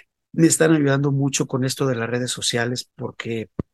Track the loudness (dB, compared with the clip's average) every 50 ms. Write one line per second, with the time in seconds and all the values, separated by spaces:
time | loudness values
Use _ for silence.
0 | -18 _ _ _ _ _ 0 2 4 4 6 4 4 6 6 4 4 2 2 2
1 | 2 0 0 0 0 0 0 -2 -4 -2 -2 -2 -2 -2 -2 -2 -2 -2 -2 -2
2 | -4 -4 -4 -4 -4 -4 -6 -4 -4 -4 -2 -2 -2 -2 -4 -6 -8 -12 _ -10
3 | -10 -10 -10 _ -8 -6 -6 -6 -8 -8 _ -10 -10 -10